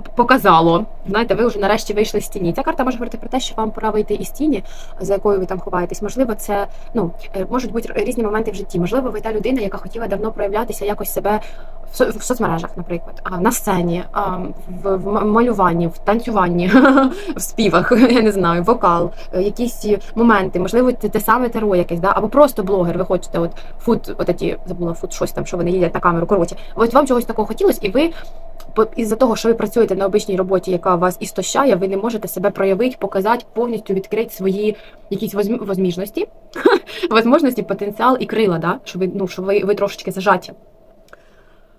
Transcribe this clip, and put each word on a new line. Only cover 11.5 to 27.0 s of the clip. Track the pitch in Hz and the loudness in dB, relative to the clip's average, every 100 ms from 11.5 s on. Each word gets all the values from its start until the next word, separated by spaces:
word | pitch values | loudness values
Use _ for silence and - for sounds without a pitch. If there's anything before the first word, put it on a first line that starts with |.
| - - - - | -10 -12 -10 -6
в | - | -2
со-, | 220 | 0
в | 214 | 0
соцмережах, | - 254 214 165 175 - | -4 -2 0 -2 -4 -6
наприклад, | 170 170 - - | -6 -6 -8 -10
а, | - 185 | -6 0
на | 214 | 2
сцені, | 247 - 185 175 170 180 | 2 0 0 0 -2 -4
а, | - 196 180 180 - - 180 | -4 -2 -4 -6 -8 -8 -6
в, | 202 190 | -2 -2
в | 196 | 0
м-, | 214 214 | 0 4
малюванні, | 226 247 202 180 170 170 | 4 4 4 2 4 0
в | - | -2
танцюванні, | - 226 240 208 185 175 180 254 262 269 | 0 0 2 2 2 2 6 8 8 8
<laughs> | 269 - - - | 4 0 -8 -6
в | |
співах, | - - 208 165 - | -4 0 2 4 4
<laughs> | 220 240 | 6 6
я | 240 | 6
не | 220 | 4
знаю, | 196 180 170 | 4 2 2
вокал, | 170 254 190 170 170 - - | 2 4 4 2 0 -4 -6
е, | 185 | -2
якісь | 202 202 240 - 208 202 - - | -2 0 -4 -2 0 0 -2 2
моменти. | 233 208 185 180 | 4 4 2 -2
Можливо, | 185 233 254 | 0 2 2
це | 247 208 | 2 -2
те | 214 | 0
саме | 208 240 247 | 2 2 2
таро | 226 214 180 | 0 2 2
якесь, | 175 170 | 2 0
да? | 190 190 | 0 2
Або | 214 | 2
просто | 262 294 - | 6 4 4
блогер, | 185 196 170 170 | 0 2 2 0
ви | 185 | 0
хочете, | 180 - 185 | 0 -2 -2
от, | 170 - - - | -2 -4 -10 -6
фуд, | - 214 - - | 0 0 0 -6
от | 175 175 | -6 -4
ці, | 170 - 185 | -4 -4 -6
забула, | 175 170 | -4 -4
фуд, | 170 185 | -4 -6
щось | - 165 | -6 -6
там, | - - | -6 -6
що | 180 | -4
вони | 170 | 0
їдять | 185 170 | 0 0
на | 156 | 0
камеру, | 180 165 165 | 0 2 2
коротше. | 202 170 - - - | 2 0 -4 -8 0
От | 233 | 2
вам | 247 | 4